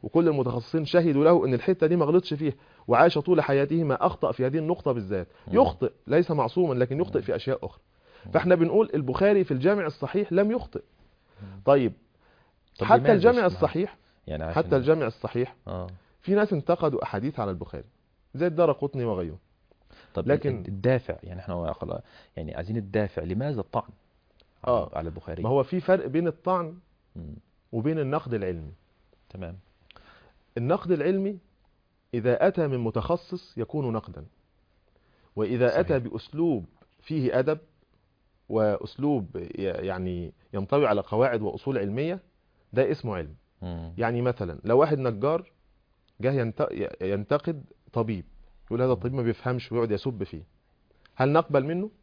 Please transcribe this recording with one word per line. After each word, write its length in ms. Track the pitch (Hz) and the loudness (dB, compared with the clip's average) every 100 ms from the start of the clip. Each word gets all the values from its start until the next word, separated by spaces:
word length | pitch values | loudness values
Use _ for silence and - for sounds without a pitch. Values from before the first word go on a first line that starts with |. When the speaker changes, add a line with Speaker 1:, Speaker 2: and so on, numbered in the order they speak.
Speaker 1:
وكل 240 | 107 170 170 | 0 2 2
المتخصصين 580 | 143 123 120 117 160 147 | 2 0 -4 -4 -4 2
شهدوا 380 | 180 170 139 | 2 4 4
له 220 | 156 175 131 | 6 6 4
إن 80 | |
الحتة 340 | 127 - 185 160 | 0 0 2 2
دي 80 | 175 | 2
ما 100 | 147 | 4
غلطش 280 | 175 180 | 2 2
فيها، 200 | 147 156 - _ _ - | -4 -4 -6 _ _ 0
وعاش 300 | 117 170 160 | 6 6 6
طول 240 | 147 175 | 2 2
حياته 420 | 143 139 143 165 | 4 2 2 0
ما 220 | 156 131 180 | 0 2 0
أخطأ 260 | - 147 | 0 -4
في 140 | - 131 | 0 -2
هذه 120 | 147 | -2
النقطة 340 | 156 170 - | -2 -2 -2
بالذات. 360 | 120 95 101 87 _ - | -4 -2 -6 -6 _ -2
Speaker 2:
مم. 80 | 202 | 4
Speaker 1:
يخطئ، 360 | 262 - 123 - - | 4 2 -4 -4 0
ليس 240 | 143 180 | 2 2
معصوما، 420 | 151 113 180 175 | 2 0 2 0
لكن 260 | 127 123 135 | 2 0 0
يخطئ 180 | 180 - | -2 -2
Speaker 2:
مم. 60 | 101 | -2
Speaker 1:
في 100 | - | -4
أشياء 300 | - 131 - | -2 -4 -6
أخرى. 160 | - _ _ _ - 98 | -14 _ _ _ -20 -2
Speaker 2:
مم. 60 | |
Speaker 1:
فإحنا 240 | 165 175 180 | 0 4 4
بنقول 340 | 165 208 220 | 6 4 2
البخاري 500 | 147 127 127 196 202 | 0 -2 2 4 4
في 80 | 185 | 2
الجامع 340 | 135 147 208 160 | 2 2 2 -2
الصحيح 480 | - 135 185 202 | -6 -4 -4 0
لم 180 | 175 208 | 2 2
يخطئ. 300 | 240 - - - _ _ _ _ _ | 0 -6 -12 -14 _ _ _ _ _
Speaker 2:
مم. 200 | 101 95 101 | -18 -6 4
Speaker 1:
طيب، 280 | 143 117 92 _ _ _ _ _ _ _ _ | 4 4 -2 _ _ _ _ _ _ _ _
Speaker 2:
طب 60 | 190 | 6
Speaker 1:
حتى 140 | 233 | 6
Speaker 2:
لماذا 140 | 254 | 8
Speaker 1:
الجامع 240 | 208 196 247 | 6 6 6
Speaker 2:
يا 100 | 190 | 2
شيخ؟ 80 | 185 | 2
Speaker 1:
الصحيح، 400 | 160 160 190 - _ _ - | 0 0 -6 -8 _ _ -10
Speaker 2:
يعني 260 | 76 80 | -8 -4
Speaker 1:
حتى 140 | 85 165 | -2 2
Speaker 2:
عشان 100 | 139 | 2
Speaker 1:
الجامع 280 | 127 160 135 | 4 2 2
الصحيح، 480 | - 110 120 123 - - | -6 -6 -4 -4 -6 -12
Speaker 2:
آه. 200 | 92 90 92 _ _ | -10 -10 -14 _ _
Speaker 1:
في 140 | - 202 | 0 0
ناس 180 | 208 | 2
انتقدوا 500 | 165 - 180 160 127 | -2 0 0 0 -2
أحاديث 360 | - 101 123 147 | -4 -4 -4 -4
على 120 | 104 | -6
البخاري 340 | 92 - 71 58 _ _ _ _ 135 | -6 -8 -14 -16 _ _ _ _ -4
زي 120 | 175 | -2
الدارقطني 580 | 156 165 139 143 139 120 | 4 2 4 -2 -2 -2
وغيره. 320 | 95 87 80 _ _ _ _ _ - - | -2 -4 -8 _ _ _ _ _ -20 -10
Speaker 2:
طب 140 | - 85 | -6 0
Speaker 1:
لكن 300 | 147 147 123 | 0 0 -4
Speaker 2:
الد-، 100 | 90 | -6
الدافع، 480 | 98 120 127 - 80 | -2 2 0 0 -10
يعني 160 | 87 90 | -10 -14
احنا 340 | - 87 85 | -8 -4 -4
خلاص، 280 | - 82 82 - - - - | -6 -6 -8 -10 -20 -18 -12
يعني 180 | 78 - | -10 -10
عايزين 220 | 87 113 | -6 -6
الدافع، 460 | 98 107 101 - | -4 -2 -2 -4
لماذا 360 | 82 95 139 127 | -4 -4 -4 -4
الطعن 300 | 98 123 - - _ _ _ _ _ _ | -6 -6 -8 -16 _ _ _ _ _ _
على، 120 | - 120 | -2 0
Speaker 1:
آه. 120 | 80 | 0
Speaker 2:
على 160 | - 82 | -6 -8
البخاري؟ 340 | 82 - 82 | -10 -10 -6
Speaker 1:
ما 60 | 101 | 0
هو 140 | 135 | 0
في 160 | 131 180 | 0 -2
فرق 260 | 175 185 - | 2 0 2
بين 200 | 143 170 | -2 -2
الطعن 480 | 156 - 185 170 175 _ _ _ 87 | -4 -2 -2 -2 -10 _ _ _ -16
Speaker 2:
مم. 200 | 80 73 _ _ _ | -14 -16 _ _ _
Speaker 1:
وبين 280 | 117 123 156 | -4 -2 -2
النقد 340 | 139 147 143 | -2 -2 -2
العلمي. 380 | 117 95 87 76 90 _ _ _ _ _ | -4 -2 -6 -8 -16 _ _ _ _ _
Speaker 2:
تمام. 280 | 95 87 92 _ _ _ - - - _ _ _ - | -12 -12 -12 _ _ _ -20 -20 -20 _ _ _ -6
Speaker 1:
النقد 340 | 120 160 170 | -2 -2 0
العلمي 460 | 170 147 190 196 196 _ _ _ _ _ _ _ | 0 2 0 -2 -6 _ _ _ _ _ _ _
إذا 340 | 120 113 123 185 | -2 0 2 2
أتى 200 | 196 151 | 2 -2
من 100 | 131 | -2
متخصص 800 | 113 110 - 175 - 180 - - | -2 -2 -2 -4 -4 -12 -12 -8
يكون 360 | 113 151 131 | -6 -4 -4
نقداً، 320 | 113 - 87 73 _ _ _ _ _ _ _ _ _ _ - | -4 -6 -16 -18 _ _ _ _ _ _ _ _ _ _ -4
وإذا 320 | 107 123 131 | -2 2 2
Speaker 2:
صحيح. 120 | - | 2
Speaker 1:
أتى 200 | 170 143 | 0 0
بأسلوب 680 | 117 113 - 147 170 127 85 _ _ _ | -2 -10 -12 -4 0 0 -4 _ _ _
فيه 380 | - 160 127 123 | -6 -2 0 2
أدب 180 | 131 156 _ _ _ _ _ _ _ _ _ | 0 -2 _ _ _ _ _ _ _ _ _
وأسلوب 760 | 110 107 101 - - 143 143 90 90 | 0 2 0 -4 -4 0 0 -2 -10
ي-، 280 | 87 - | -10 -6
يعني 720 | 95 87 92 92 92 87 85 - _ | -4 -2 -4 -4 -4 -6 -8 -12 _
ينطوي 340 | 101 98 143 135 | -8 0 2 4
على 140 | 104 | 2
قواعد 400 | - 107 131 120 | 0 2 2 2
وأصول 360 | 107 - - 135 | -4 -6 -4 -4
علمية، 420 | 101 110 156 185 _ _ _ _ _ | -2 -4 -4 -6 _ _ _ _ _
ده 180 | 113 135 | 0 0
اسمه 240 | 147 120 95 | 0 -4 -6
علم. 180 | 76 78 _ _ | -8 -12 _ _
Speaker 2:
مم. 320 | 90 85 82 85 | -10 -8 -10 -4
Speaker 1:
يعني 240 | 117 120 | -2 0
مثلًا 380 | 123 120 92 78 | 0 -2 -6 -6
لو 160 | 101 120 | 2 4
واحد 200 | 151 147 | 6 2
نجار 520 | 131 101 131 165 180 _ _ _ _ _ _ _ | -2 -2 -2 -2 -6 _ _ _ _ _ _ _
جه 100 | 127 | -2
ينت-، 400 | 139 117 107 151 | 0 -2 -2 -4
ي-، 180 | - 101 - | -2 -6 -4
ينتقد 600 | 92 101 104 147 - 156 - _ _ | -4 -4 0 -2 -2 -8 -10 _ _
طبيب، 320 | - 113 104 82 - - _ - | -4 -2 -4 -8 -20 -20 _ -8
يقول: 140 | 113 | -2
"هذا 60 | 127 | 0
Speaker 2:
مم. 60 | |
Speaker 1:
الطبيب 200 | 123 123 | 0 -2
ما 80 | 135 | -2
بيفهمش"، 500 | 117 110 123 123 - | -2 -2 -4 -4 -4
ويقعد 200 | 117 117 | -2 0
يسب 320 | 104 - 113 | -2 -4 -6
فيه، 180 | 98 82 - _ _ _ _ _ _ _ | -10 -10 -16 _ _ _ _ _ _ _
هل 160 | 135 | 2
نقبل 340 | 156 165 143 135 | 2 2 0 0
منه؟ 240 | 170 214 _ | -4 -6 _